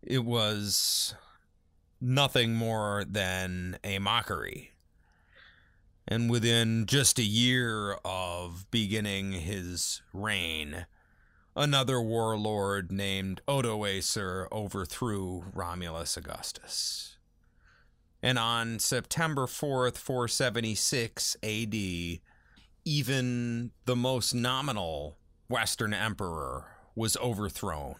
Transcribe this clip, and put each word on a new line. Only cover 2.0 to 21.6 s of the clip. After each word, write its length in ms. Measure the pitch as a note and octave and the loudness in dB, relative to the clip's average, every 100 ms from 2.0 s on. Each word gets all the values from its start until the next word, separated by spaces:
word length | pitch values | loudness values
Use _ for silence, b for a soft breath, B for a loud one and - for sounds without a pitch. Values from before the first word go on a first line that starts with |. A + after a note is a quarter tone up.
| B2 C3 C#3 C3 A2+ | 2 4 4 4 4
more 500 | A2+ A2+ A2 G#2 G2+ | 2 2 2 2 0
than 720 | G2 G#2 F#2 F#2 F#2 F2+ F2+ F#2 | -2 0 0 0 -2 -2 -4 -6
a 140 | G2+ G2 | -4 0
mockery. 720 | G2 A#2 A2 F2 G1+ - - _ _ _ b b b b b b b b b _ - | 2 2 2 -4 -4 -10 -14 _ _ _ b b b b b b b b b _ -4
And 220 | A2+ A#2 | 0 4
within 560 | A#2+ A2+ A#2 A2+ A2+ G#2 | 4 4 4 4 2 4
just 340 | C#3 B2+ - | 4 4 4
a 40 | |
year 760 | A2 G#2+ B2 B2+ A#2+ A2 G2+ G2 - | 2 4 6 4 2 0 -2 -4 -4
of 600 | F#2 F#2 F2 F2+ F2 F#2+ | -2 -2 -4 -6 -10 -2
beginning 640 | A#2 G#2+ G#2+ G#2 G2 G2 | 0 2 0 0 -2 -2
his 680 | F#2 D#2+ G#2 F2+ F2 - - - | -4 -4 -4 -6 -4 -4 -4 -8
reign, 720 | G2 G#2 G2+ F2 D#2+ D2 D#2+ F2+ b b b b b b - | -8 -2 -2 -2 -4 -6 -8 -12 b b b b b b -2
another 460 | D3 C#3 C3 C3 | 2 4 4 2
warlord 920 | A2+ A#2 A2+ A2 G#2+ G#2 G2 G2+ F2 | 2 2 2 2 0 2 2 0 0
named 500 | G2 G2+ G2 F#2+ F#2 - | -2 0 0 -2 -4 -2
Odoacer 1000 | C#3 A#2+ G#2+ G#2 F#2+ F#2 - F#2+ F#2 F#2 | 0 0 0 -2 -2 -2 -2 -2 -4 -4
overthrew 920 | A2 G#2 G#2 F2+ - A#2+ G#2 F#2 F2+ F2 | -4 -4 -4 -4 -4 -2 -2 -2 -4 -8
Romulus 600 | F#2 F2 F2 F2 E2 E2 - | -6 -6 -4 -6 -6 -4 -6
Augustus. 1000 | E2 - - - - - - - - - _ _ b b b b b b b _ | -6 -10 -8 -10 -8 -6 -4 -6 -10 -16 _ _ b b b b b b b _
And 160 | A#2+ B2 | 0 2
on 400 | A2+ A#2 A2+ A2+ | 2 2 0 -2
September 680 | - B2+ - - E3 C#3+ B2+ | 0 0 -2 0 0 0 -2
fourth, 500 | - D3 C3+ B2 - | -2 -2 2 2 0
four 300 | - B2+ A#2+ | -4 0 0
seventy-six 1080 | - C3 A2+ A2+ G#2 - C#3 A2+ - - - | 2 2 2 -2 0 2 2 -2 -2 -2 -2
A 220 | G#2+ G#2+ | -2 -2